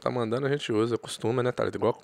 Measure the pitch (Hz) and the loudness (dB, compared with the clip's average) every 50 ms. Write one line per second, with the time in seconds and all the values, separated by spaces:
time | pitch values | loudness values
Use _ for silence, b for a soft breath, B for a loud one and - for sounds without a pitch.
0 | - 127 123 123 117 110 110 127 143 135 143 147 - - 117 107 110 120 117 107 | -4 -2 -2 0 0 0 0 0 0 0 -2 -2 -2 0 2 2 2 2 2 -2
1 | - - - - - 113 120 127 120 127 123 - 110 101 - - - 110 120 - | -4 -6 -8 -4 -2 0 0 2 0 0 0 0 -2 -2 0 0 0 0 0 0